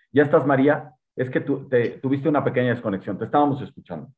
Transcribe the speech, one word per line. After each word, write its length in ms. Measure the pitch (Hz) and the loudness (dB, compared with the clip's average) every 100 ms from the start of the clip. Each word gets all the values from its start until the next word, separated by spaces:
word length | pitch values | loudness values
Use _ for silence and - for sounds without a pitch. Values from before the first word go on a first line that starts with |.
| _ | _
¿Ya 120 | 131 | 2
estás, 240 | 147 160 139 | 4 4 4
María? 460 | 135 135 - - - _ - | 2 2 2 -4 -20 _ -8
Es 120 | 127 | -4
que 120 | 160 | -4
tú, 280 | 139 135 - | -4 -6 0
te, 220 | 123 117 - | 0 0 -2
tuviste 300 | 135 139 156 | -4 -2 0
una 140 | 147 | 0
pequeña 260 | 123 127 123 | 0 0 0
desconexión, 440 | 113 113 95 - 95 | -2 -4 -6 -6 -8
te 80 | 110 | -2
estábamos 340 | 147 147 135 | 2 2 0
escuchando. 460 | 98 - - 82 - | -8 -16 -14 -14 -14